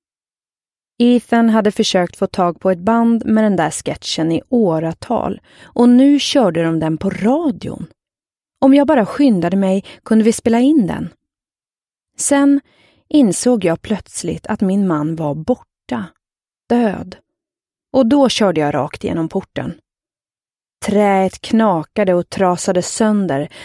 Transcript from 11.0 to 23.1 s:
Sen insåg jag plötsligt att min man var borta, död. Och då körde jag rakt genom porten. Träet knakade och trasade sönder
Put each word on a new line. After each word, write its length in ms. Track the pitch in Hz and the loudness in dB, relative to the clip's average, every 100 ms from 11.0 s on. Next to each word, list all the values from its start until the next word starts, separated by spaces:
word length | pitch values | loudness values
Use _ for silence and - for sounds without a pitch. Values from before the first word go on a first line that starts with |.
| 170 - _ _ _ _ _ _ _ _ _ - | -10 -14 _ _ _ _ _ _ _ _ _ -10
Sen 440 | - 277 285 285 - _ _ _ - | -4 0 2 0 -2 _ _ _ -2
insåg 560 | 302 233 170 247 247 | 2 2 2 0 0
jag 180 | 175 165 | 0 -4
plötsligt 640 | - 202 - - 170 165 - | -4 -8 -8 -12 -8 -8 -8
att 140 | 214 | -4
min 260 | 190 196 196 | -2 0 0
man 300 | 151 151 160 | -2 -4 -4
var 180 | 151 | -6
borta, 720 | 151 160 247 _ _ - 233 190 _ _ _ _ _ - | -6 -4 -6 _ _ -12 -10 -10 _ _ _ _ _ -4
död. 480 | 240 226 180 180 - _ _ _ _ _ _ _ | 0 0 -4 -12 -18 _ _ _ _ _ _ _
Och 140 | 262 233 | 0 2
då 220 | 285 262 | 4 2
körde 320 | - 202 156 | 2 0 0
jag 140 | 147 | -2
rakt 300 | 147 143 - | -2 -6 -8
genom 240 | - 165 160 | -8 -6 -4
porten. 520 | 190 - - - - _ _ _ _ _ _ _ _ _ _ - | -6 -8 -10 -10 -12 _ _ _ _ _ _ _ _ _ _ -4
Träet 540 | 196 208 190 190 - | 0 2 2 0 -4
knakade 720 | - 226 220 170 151 - 196 | -2 0 2 0 -4 -4 0
och 160 | 175 170 | 0 -2
trasade 520 | - 185 180 - 180 | -2 0 0 -2 -2
sönder 680 | 175 - 220 | -2 -2 0